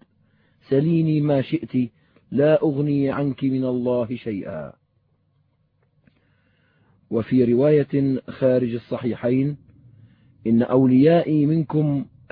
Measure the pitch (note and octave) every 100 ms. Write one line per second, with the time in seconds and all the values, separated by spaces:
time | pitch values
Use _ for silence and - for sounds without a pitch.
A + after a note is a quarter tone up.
0 | _ _ _ _ _ _ - C3+ D#3+ E3
1 | D#3+ D3+ D3 C#3 - D#3+ - B2+ B2 _
2 | _ _ - A#2 D3 D#3 D#3+ C#3 D3 C#3+
3 | C#3 C3+ C#3+ B2 C3+ C3 C3 B2 B2 B2
4 | A2+ A#2+ A#2 G2 - D#2 C#2 - _ _
5 | _ _ _ _ _ _ _ _ _ _
6 | _ _ _ _ _ _ _ _ _ _
7 | - A2+ - B2+ A#2+ A#2+ D3 D3+ C3+ C#3+
8 | C#3 B2+ - - C3 B2+ B2 A#2 - A#2
9 | A#2+ G#2 B2 C3 C#3+ D3 _ _ - -
10 | - _ _ _ A2+ A#2 B2 C3 C3 B2+
11 | D3+ E3+ D3 D3+ D3 E3 D3 D#3 D3+ C#3+
12 | - - -